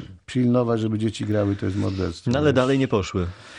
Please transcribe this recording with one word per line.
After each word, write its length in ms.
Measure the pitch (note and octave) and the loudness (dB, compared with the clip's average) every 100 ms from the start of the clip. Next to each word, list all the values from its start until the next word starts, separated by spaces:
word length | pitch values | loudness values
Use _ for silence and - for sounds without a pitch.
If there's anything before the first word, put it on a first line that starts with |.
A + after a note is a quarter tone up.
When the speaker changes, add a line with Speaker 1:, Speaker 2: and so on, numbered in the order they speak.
| - F#2+ - | -10 -18 -6
Speaker 1:
Pilnować, 540 | B2 B2 B2 A#2 A2+ | 0 2 2 2 0
żeby 180 | A2 G#2+ | 0 0
dzieci 260 | A2 - G#2+ | -2 -4 -2
grały, 300 | G#2 G2+ G2+ | 0 0 0
to 100 | G2 | -2
jest 120 | G2+ | -2
morderstwo, 540 | G2+ F#2+ F2+ F2 A#2+ | -2 -2 -4 -4 -2
Speaker 2:
No 60 | C3 | 2
ale 100 | D3+ | 4
Speaker 1:
wiesz. 80 | C3 | 4
Speaker 2:
dalej 240 | B2+ C#3 | 4 2
nie 80 | C3+ | 2
poszły. 400 | G#2+ F#2 G2 F2+ - - | 0 0 -2 -4 -6 -18